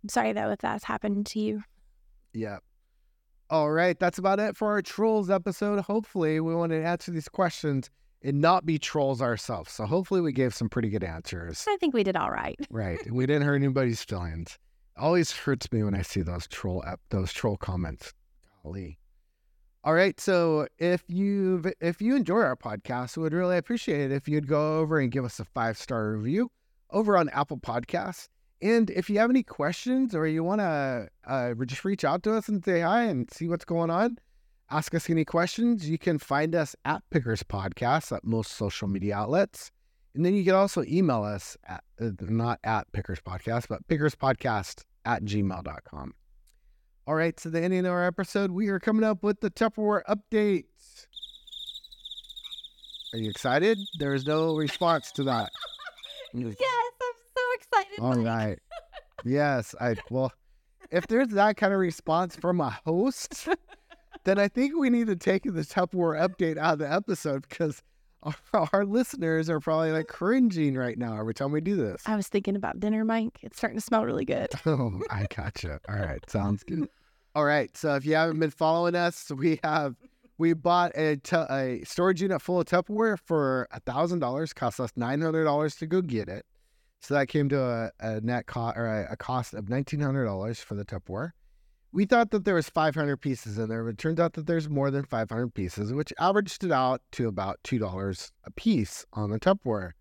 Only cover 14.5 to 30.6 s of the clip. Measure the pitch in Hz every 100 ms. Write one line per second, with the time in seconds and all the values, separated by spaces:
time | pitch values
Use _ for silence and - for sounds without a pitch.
14.5 | - _ _ _ - 151 175 160 - -
15.5 | 131 - 117 107 98 90 - 87 87 -
16.5 | - 101 90 - 90 _ 101 90 - 113
17.5 | 101 - 92 85 73 - - _ _ _
18.5 | _ 78 92 87 76 _ _ _ _ _
19.5 | _ _ _ 156 160 190 - - 180 170
20.5 | 156 - _ 170 180 - 175 196 202 190
21.5 | 185 165 175 170 170 214 269 202 202 185
22.5 | 127 - 107 - 123 127 - 160 160 180
23.5 | 180 - 240 - 147 139 139 - 151 143
24.5 | 147 151 156 156 156 131 135 123 - 117
25.5 | - 113 110 - 120 107 107 107 180 240
26.5 | _ _ _ _ 196 214 196 156 - 147
27.5 | 143 - 117 135 - 190 175 - _ _
28.5 | _ 202 233 220 - 175 208 233 254 -
29.5 | - 147 170 247 254 262 180 160 156 165
30.5 | 208